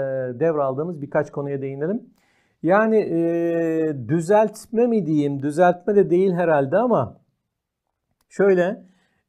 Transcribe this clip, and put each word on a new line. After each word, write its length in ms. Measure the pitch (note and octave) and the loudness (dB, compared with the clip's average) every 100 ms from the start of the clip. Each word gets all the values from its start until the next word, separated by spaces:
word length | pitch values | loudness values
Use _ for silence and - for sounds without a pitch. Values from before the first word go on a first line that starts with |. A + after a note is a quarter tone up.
| C3+ C3+ B2+ A#2+ | -4 -4 -6 -2
devraldığımız 600 | D#3+ D3+ C#3 C3 E3 D#3+ | -2 0 -2 -4 -6 -8
birkaç 300 | D3 D#3+ D3+ | -6 -4 -4
konuya 300 | - C#3+ C#3+ | -6 -6 -6
değinelim. 420 | C3+ C3+ D#3 A3+ - _ _ _ _ _ | -8 -6 -4 -6 -8 _ _ _ _ _
Yani, 340 | D#3 G3 A3 A3 | 0 2 4 2
e, 1080 | F3+ E3 E3+ E3+ E3+ E3 E3 D#3+ D#3+ C#3+ A2+ | 2 0 0 0 -2 -2 -2 -2 -2 -4 -2
düzeltme 800 | D#3+ E3 G#3 A3 A3 - A3 A#3+ | -2 2 2 2 -2 -6 -2 0
mi 180 | A3+ D#3 | 0 0
diyeyim, 360 | D#3 C#3+ C#3+ | 0 0 -2
düzeltme 540 | C#3 D3 F3+ F3 G3 G3+ | -4 2 2 2 0 2
de 140 | F3 | 4
değil 220 | F3 F#3+ | 2 2
herhalde 460 | F3 F3 D3+ C3+ F3+ | 2 2 2 2 0
ama 400 | B3+ G3 A2 - _ _ _ _ _ _ _ _ _ _ _ | 2 0 -2 -8 _ _ _ _ _ _ _ _ _ _ _
şöyle, 540 | - G3 F#3 F3 G#3 - _ _ _ | 0 2 4 2 -4 -12 _ _ _